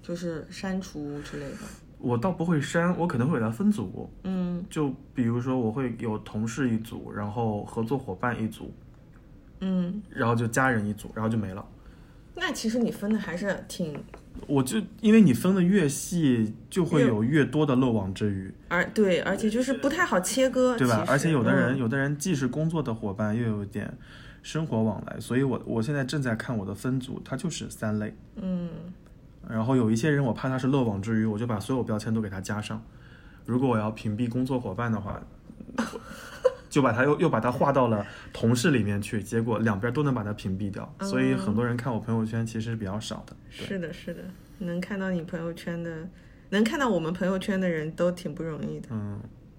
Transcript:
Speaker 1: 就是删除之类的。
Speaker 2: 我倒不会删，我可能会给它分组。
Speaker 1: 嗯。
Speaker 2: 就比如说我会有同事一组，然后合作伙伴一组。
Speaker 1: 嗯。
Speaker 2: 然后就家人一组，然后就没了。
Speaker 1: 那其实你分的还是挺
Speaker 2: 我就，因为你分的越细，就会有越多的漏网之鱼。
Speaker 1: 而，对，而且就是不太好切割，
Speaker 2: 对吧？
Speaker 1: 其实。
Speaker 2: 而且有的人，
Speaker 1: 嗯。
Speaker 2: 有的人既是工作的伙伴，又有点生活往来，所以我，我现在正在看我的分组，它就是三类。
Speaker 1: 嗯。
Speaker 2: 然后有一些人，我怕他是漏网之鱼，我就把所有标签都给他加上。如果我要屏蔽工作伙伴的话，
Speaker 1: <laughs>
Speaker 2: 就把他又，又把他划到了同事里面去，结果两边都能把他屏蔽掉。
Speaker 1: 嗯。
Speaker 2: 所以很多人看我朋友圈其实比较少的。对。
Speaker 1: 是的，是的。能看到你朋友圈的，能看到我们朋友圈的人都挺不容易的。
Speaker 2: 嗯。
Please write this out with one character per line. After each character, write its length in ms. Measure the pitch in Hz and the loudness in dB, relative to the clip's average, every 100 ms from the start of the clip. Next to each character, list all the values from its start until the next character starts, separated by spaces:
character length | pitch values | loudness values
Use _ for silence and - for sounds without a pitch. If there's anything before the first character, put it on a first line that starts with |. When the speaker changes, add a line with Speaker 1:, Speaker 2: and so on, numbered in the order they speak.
Speaker 1:
就 140 | - 175 | -10 -6
是 280 | 175 160 - | -6 -8 -10
删 300 | 180 196 185 | -10 -6 -4
除 400 | 185 151 143 147 | -6 -8 -8 -8
之 160 | 147 143 | -10 -10
类 80 | 139 | -10
的。 80 | - - - - - | -10 -14 -16 -20 -6
Speaker 2:
我 200 | 127 117 | -2 0
倒 120 | 190 | 0
不 140 | 170 | 0
会 160 | 170 156 | 2 2
删， 340 | - 170 175 175 | 2 2 2 2
我 80 | 175 | 0
可 100 | 135 | 2
能 120 | 131 | 2
会 80 | 143 | 2
给 60 | |
它 60 | 110 | 0
分 200 | 113 208 | 2 2
组。 400 | 208 185 - - - | 2 -2 -8 -12 -10
Speaker 1:
嗯。 400 | 185 185 180 175 180 | -4 -2 -2 -4 -4
Speaker 2:
就 240 | 156 143 131 - | -2 -2 -2 -6
比 80 | - | -2
如 180 | 117 120 | 0 0
说 180 | 127 131 | 0 0
我 120 | 110 | 0
会 240 | 113 123 113 | 0 -2 -4
有 180 | 113 107 | -4 -4
同 280 | - 107 113 | -4 -4 -2
事 220 | 131 127 | 0 0
一 80 | 110 | 0
组， 340 | 113 - - | -2 -10 -10
然 180 | 104 104 | -6 -6
后 340 | 113 113 104 | -2 -2 -2
合 200 | - 117 | -4 -4
作 120 | 113 104 | -2 -2
伙 180 | - | -4
伴 280 | 92 123 113 | -4 -2 -2
一 60 | 110 | -4
组。 260 | - - - - - - - - - - - | -6 -14 -14 -20 -20 -20 -20 -20 -20 -20 -6
Speaker 1:
嗯。 420 | 190 185 175 208 - | -2 0 0 -4 -8
Speaker 2:
然 180 | - 117 | -2 0
后 60 | |
就 100 | 120 113 | 2 0
家 220 | 139 131 | 2 2
人 160 | 113 | 2
一 80 | 104 | 0
组， 180 | 101 - | -4 -8
然 80 | 110 | -4
后 60 | 110 | -2
就 100 | 113 | 0
没 160 | 95 | -2
了。 100 | 95 - - - - - - - | -6 -12 -18 -20 -20 -20 -20 -16
Speaker 1:
那 180 | 339 349 | -6 -4
其 160 | - 220 | -2 0
实 100 | 240 | 0
你 120 | 214 | 0
分 200 | - 202 | 0 0
的 80 | 220 | 0
还 160 | 175 | -2
是 300 | 175 202 - - | -4 -2 -4 -6
挺 300 | - 160 143 - - - - - | -6 -6 -6 -12 -18 -18 -12 0
Speaker 2:
我 160 | 139 | 2
就， 160 | 127 110 92 - | 2 0 -2 2
因 120 | 214 | 8
为 80 | 226 | 10
你 100 | 175 | 10
分 220 | 113 185 | 8 4
的 80 | 196 | 4
越 260 | 180 202 147 | 6 4 4
细， 680 | 143 - 175 143 120 110 - - | 0 -4 2 4 4 2 -2 -4
就 160 | 196 | -2
会 180 | 156 151 | 2 4
有 220 | 131 107 | 4 4
越 180 | 117 156 | 4 4
多 200 | 135 151 | 4 2
的 100 | 147 | 2
漏 180 | 123 131 | 4 4
网 200 | 113 95 | 2 -2
之 180 | 95 107 | -2 -2
鱼。 220 | 98 95 - - | -2 -6 -12 -4
Speaker 1:
而， 160 | 175 - | -2 0
对， 300 | - 202 170 | 2 4 4
而 140 | - | 0
且 140 | - 214 | 0 0
就 140 | 226 | 2
是 100 | 262 | 0
不 160 | 254 277 | 0 0
太 160 | 320 | 2
好 160 | 349 - | 2 2
切 300 | 180 269 262 | 2 2 4
割， 260 | 254 254 - | 4 4 4
Speaker 2:
对 100 | 123 | 4
吧？ 140 | 110 | 4
Speaker 1:
其 60 | - | 4
实。 60 | |
Speaker 2:
而 60 | 143 | 2
且 120 | 165 | 4
有 120 | 143 | 4
的 120 | 113 | 4
人， 220 | 135 123 135 | 4 4 2
Speaker 1:
嗯。 20 | |
Speaker 2:
有 100 | 117 | 0
的 80 | 135 | 0
人 220 | 139 147 | 0 0
既 160 | 190 | 0
是 120 | 143 127 | 0 0
工 220 | 143 160 | 0 0
作 140 | 165 | 0
的 100 | 120 | -2
伙 200 | 113 104 | -2 -4
伴， 200 | 98 107 | -2 0
又 80 | 113 | 0
有 220 | 117 104 | 0 -2
点 320 | 98 104 - - - - - - | -4 -6 -8 -10 -18 -20 -18 -18
生 240 | - 151 160 | -8 -4 -2
活 160 | 110 | 0
往 200 | 110 104 - | 0 0 -6
来， 120 | - | -10
所 160 | 110 | -2
以 80 | 123 | 0
我， 200 | 135 113 | 2 0
我 180 | - 117 | -2 -2
现 120 | 113 | 0
在 100 | 143 | -2
正 160 | 127 156 | -2 -2
在 160 | 127 110 | -2 -2
看 200 | - 113 | -4 -4
我 80 | 95 | -4
的 80 | |
分 260 | 98 127 131 | -4 -2 -2
组， 180 | - - | -4 -8
它 100 | - | -8
就 140 | 160 170 | -6 -4
是 220 | - 104 | -6 -8
三 280 | - 110 107 | -6 -2 -2
类。 160 | 110 - - | -4 -8 -16
Speaker 1:
嗯。 340 | - 190 180 170 160 175 - - - - - - | -8 -4 -4 -4 -8 -12 -16 -20 -20 -20 -18 -6
Speaker 2:
然 160 | 110 | -2
后 120 | 113 131 | 2 4
有 120 | 110 | 4
一 60 | |
些 160 | 113 160 | 4 4
人， 120 | 143 | 2
我 80 | 127 | 2
怕 160 | 107 135 | 0 -2
他 100 | 131 | 0
是 80 | 131 | 2
漏 160 | 139 | 2
网 180 | 117 98 | 2 0
之 200 | 104 110 | 0 2
鱼， 40 | |
我 140 | 110 104 | 2 0
就 80 | 120 | -2
把 120 | 104 | -2
所 160 | - 131 | -2 -2
有 40 | |
标 160 | 110 107 | 0 -2
签 160 | 113 | 0
都 80 | 110 | -2
给 80 | 107 | -2
他 120 | 95 | -6
加 200 | 92 104 | -6 -6
上。 220 | - 110 - - - - - - | -6 -8 -12 -20 -20 -20 -20 -12
如 160 | - 123 | -2 2
果 80 | 131 | 2
我 100 | 113 | 2
要 140 | 107 | 0
屏 240 | 110 110 107 | -2 -4 -2
蔽 120 | 117 | -2
工 160 | 123 | 0
作 140 | 127 127 | 0 -2
伙 160 | 110 | -2
伴 160 | 92 117 | -2 -2
的 100 | 104 | -2
话， 220 | 98 98 - - - - - - - | -4 -8 -12 -18 -20 -18 -8 -4 -4
Speaker 1:
<laughs> 760 | - - - - - - - - | -6 -12 -16 -16 0 0 0 -2
Speaker 2:
就 140 | 151 | 4
把 100 | 127 | 4
他 120 | 113 | 4
又， 120 | 139 143 | 4 4
又 100 | 135 | 4
把 80 | 117 | 4
他 120 | 123 | 2
划 200 | 123 143 | 2 4
到 160 | 139 120 | 6 4
了 180 | 104 101 - - | 2 -2 -10 -14
同 220 | - 113 | 0 4
事 180 | 123 127 | 4 4
里 100 | 127 | 4
面 180 | 104 101 | 2 0
去， 220 | 104 107 | -2 -6
结 180 | 95 117 | -2 0
果 200 | 113 107 | 0 2
两 180 | 113 98 | 2 0
边 140 | 120 | 0
都 100 | 127 | 0
能 100 | 147 | 2
把 120 | 123 | 0
他 80 | 104 | -2
屏 260 | 104 101 95 | -4 -4 -2
蔽 100 | 101 | -4
掉。 240 | 101 110 - | -6 -10 -8
Speaker 1:
嗯。 100 | - | -4
Speaker 2:
所 140 | 127 | 0
以 100 | 131 | 2
很 220 | 131 98 | 2 0
多 100 | 107 | 0
人 120 | 120 120 | 0 0
看 180 | 127 | -2
我 60 | 110 | -4
朋 120 | - | 0
友 140 | 113 110 | 0 0
圈 180 | 117 | -2
其 160 | 113 113 | -2 -4
实 140 | 113 | -4
比 100 | 113 | -4
较 140 | 98 104 | -4 -6
少 240 | 110 - | -6 -10
的。 120 | - - - - | -12 -18 -18 -12
对。 100 | - | -6
Speaker 1:
是 100 | 196 | -6
的， 140 | 160 | -6
是 200 | 170 - | -8 -10
的。 80 | 165 185 - - - | -10 -12 -16 -16 -8
能 220 | 175 175 | -4 -4
看 180 | 180 196 | -4 -4
到 140 | 190 | -2
你 100 | 180 | -2
朋 160 | 165 165 | -2 -6
友 120 | 170 | -6
圈 260 | 170 - 170 | -6 -6 -6
的， 280 | 170 160 165 - - - - | -6 -8 -12 -14 -20 -20 -2
能 140 | 202 | 2
看 120 | 220 311 | 4 2
到 120 | 254 | 2
我 100 | 180 | 2
们 140 | 160 | 0
朋 160 | 180 185 | 0 0
友 100 | 190 | 0
圈 220 | 185 190 | 0 0
的 80 | 185 | 0
人 200 | 160 156 | 0 -2
都 180 | - 175 | 0 0
挺 240 | 175 160 | 0 -6
不 80 | 147 | -6
容 180 | 160 147 | -6 -6
易 180 | 151 151 | -6 -8
的。 80 | - | -8
Speaker 2:
嗯。 300 | 110 104 104 - - - | -6 -6 -8 -12 -18 -20